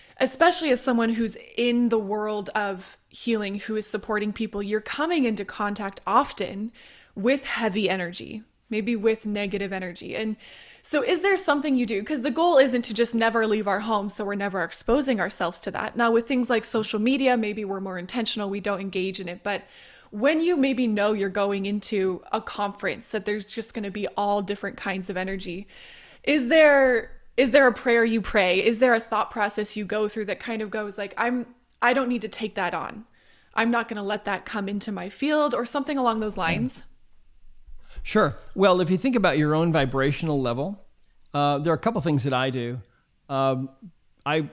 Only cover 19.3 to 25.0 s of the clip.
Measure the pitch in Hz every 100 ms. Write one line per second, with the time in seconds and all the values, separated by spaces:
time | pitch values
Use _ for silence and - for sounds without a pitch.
19.3 | 180 202 196 - - - - - 208 269
20.3 | 320 339 330 269 247 240 208 208 214 196
21.3 | 202 202 196 196 208 - 208 185 180 -
22.3 | 220 - - 202 202 190 113 - 220 -
23.3 | 208 196 226 - 233 202 202 202 - 202
24.3 | 208 190 208 196 - 202 190